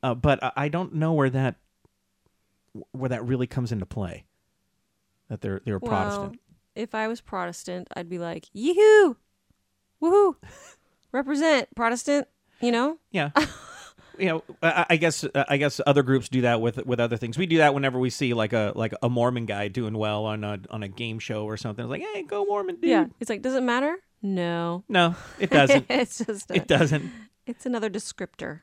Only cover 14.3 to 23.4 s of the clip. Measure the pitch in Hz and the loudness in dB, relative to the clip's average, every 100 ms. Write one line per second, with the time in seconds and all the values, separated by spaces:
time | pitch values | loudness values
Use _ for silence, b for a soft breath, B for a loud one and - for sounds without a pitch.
14.3 | 165 - - 165 156 196 165 165 - 143 | -2 -6 0 2 2 2 4 2 0 -2
15.3 | 139 139 139 147 - 135 143 131 131 117 | 0 2 2 2 0 4 4 4 2 2
16.3 | 131 123 120 113 117 120 120 117 117 120 | 0 2 2 0 -2 -4 0 0 -2 -6
17.3 | 113 180 160 147 139 139 127 127 - 131 | -4 2 6 6 4 0 0 -2 0 -2
18.3 | 117 107 117 104 - 113 - 120 120 120 | 0 0 0 0 -2 -4 -2 -2 2 2
19.3 | 123 113 101 104 101 110 110 107 107 107 | 0 -4 -4 -4 -4 -6 -2 -2 -2 -4
20.3 | 107 104 101 95 110 101 95 117 110 - | -4 -6 -8 -10 -10 -10 -8 -8 -8 -8
21.3 | 107 107 110 117 107 117 135 381 415 311 | -6 -6 -8 -8 -8 -8 -8 -8 -10 -8
22.3 | 403 403 403 381 349 339 233 208 - 233 | -4 -2 -2 -4 -2 2 4 2 -4 -8
23.3 | 208 | -6